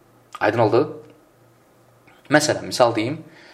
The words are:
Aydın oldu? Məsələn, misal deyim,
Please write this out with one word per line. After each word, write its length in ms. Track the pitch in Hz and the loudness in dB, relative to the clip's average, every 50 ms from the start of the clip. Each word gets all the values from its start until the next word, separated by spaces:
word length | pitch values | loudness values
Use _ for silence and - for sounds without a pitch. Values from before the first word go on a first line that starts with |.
| _ _ _ _ _ _ - - | _ _ _ _ _ _ -8 -4
Aydın 200 | - 107 107 120 | -2 -2 0 2
oldu? 220 | 113 104 110 123 156 - - - - - - _ _ _ _ _ _ _ _ _ _ _ _ _ _ _ _ _ _ - _ _ _ - | 0 2 2 2 0 0 -6 -14 -20 -20 -20 _ _ _ _ _ _ _ _ _ _ _ _ _ _ _ _ _ _ -20 _ _ _ 2
Məsələn, 360 | 143 151 147 - 104 - 95 | 2 2 2 2 -2 -4 -6
misal 300 | 92 92 - 123 117 110 | -8 0 2 2 2 2
deyim, 260 | 107 110 127 160 165 - - - - - - | 0 -4 -4 -6 -10 -12 -20 -20 -20 -20 -20